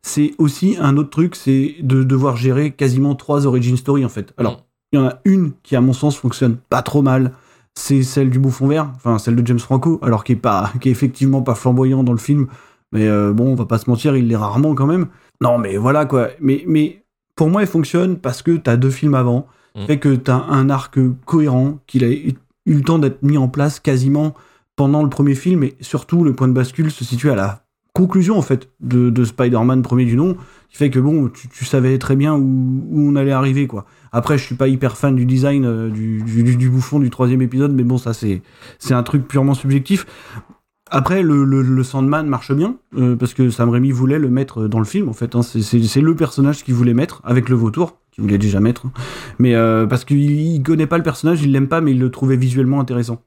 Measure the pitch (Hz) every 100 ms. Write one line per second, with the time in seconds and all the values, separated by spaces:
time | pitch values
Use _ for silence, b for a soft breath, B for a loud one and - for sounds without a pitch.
0 | - - 147 - 151 139 185 185 151 139
1 | 143 - 175 - - 135 139 147 135 131
2 | 131 135 139 120 127 127 147 - 135 127
3 | 143 139 - 143 139 127 123 123 127 139
4 | 127 110 98 - 113 - _ _ _ 143
5 | 135 - 202 190 165 - - 131 127 123
6 | 147 139 127 - 127 117 _ 123 - 143
7 | 139 131 127 131 B B B - - 139
8 | 127 143 135 127 135 123 135 156 147 127
9 | 120 113 - 117 120 120 - 135 160 160
10 | 123 113 - 123 120 98 101 123 131 120
11 | 135 - 135 135 127 113 127 123 131 135
12 | 127 120 - 147 131 B B B _ 110
13 | 107 104 101 107 127 123 107 113 - 117
14 | 151 135 117 113 104 104 151 135 139 175
15 | 170 b b _ 123 120 101 98 120 147
16 | 147 135 117 - 139 143 180 156 151 -
17 | _ _ _ - 160 196 196 165 143 170
18 | 185 180 - 120 - 170 131 120 131 131
19 | 151 135 123 120 - b b - 101 147
20 | 143 131 131 127 127 139 135 139 - -
21 | 127 127 - 165 151 127 135 147 _ 131
22 | 120 143 156 131 _ _ - 147 139 165
23 | 139 135 139 147 131 143 143 - - 131
24 | 127 147 156 143 b b b - 139 147
25 | 147 131 143 135 180 180 139 - - 147
26 | - 170 160 123 131 127 127 - 156 -
27 | 123 123 143 113 98 101 _ _ _ -
28 | 180 185 175 214 139 131 - _ 123 123
29 | 123 117 117 - 123 120 120 131 123 123
30 | 123 120 175 180 B B B - 147 127
31 | 135 160 131 - - - 123 135 127 131
32 | 131 135 147 151 135 131 127 131 - 160
33 | 147 143 139 135 135 135 135 113 - b
34 | b 117 120 143 - 123 135 131 131 110
35 | 143 131 123 131 139 143 127 113 113 107
36 | 110 110 113 113 120 123 127 127 127 147
37 | 131 - 123 127 127 127 143 135 120 127
38 | 120 110 107 95 B B B B - 123
39 | 120 147 131 143 135 131 135 139 135 196
40 | - B B 117 B - _ _ _ -
41 | 131 185 175 147 139 135 127 131 131 135
42 | 135 147 156 127 - 139 185 254 _ -
43 | 123 120 120 - 127 110 120 120 131 127
44 | 131 151 139 123 135 117 110 113 107 196
45 | 185 110 120 120 120 113 104 120 113 135
46 | 151 160 156 - 139 147 - 120 120 120
47 | 160 - - 123 117 127 113 120 170 _
48 | _ - 104 101 104 98 107 127 131 131
49 | B B B B 123 117 113 110 110 123
50 | - 143 147 147 156 160 135 160 156 170
51 | 160 135 156 170 143 135 135 165 160 127
52 | 127 - 135 131 131 127 127 139 127 123
53 | 117 117